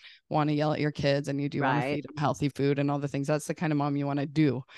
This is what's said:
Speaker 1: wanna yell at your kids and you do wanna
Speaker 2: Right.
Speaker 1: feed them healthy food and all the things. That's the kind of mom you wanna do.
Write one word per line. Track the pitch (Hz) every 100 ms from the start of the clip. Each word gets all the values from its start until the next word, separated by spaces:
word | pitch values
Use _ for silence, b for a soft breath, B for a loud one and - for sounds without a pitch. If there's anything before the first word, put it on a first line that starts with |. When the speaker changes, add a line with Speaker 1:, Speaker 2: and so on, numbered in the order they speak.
| B B -
Speaker 1:
wanna | 156 151
yell | 147 151
at | 151
your | 147
kids | - 143 143 143
and | 139
you | 143
do | 139
wanna | 135 143
Speaker 2:
Right. | 135 147
Speaker 1:
feed | -
them | 151
healthy | 143 - 143
food | - 139 143
and | 143
all | 143
the | 143
things. | 143 139
That's | 151 -
the |
kind | 156 165
of | 147
mom | 143 143
you | 139
wanna | 143 151
do. | 147 151 123 -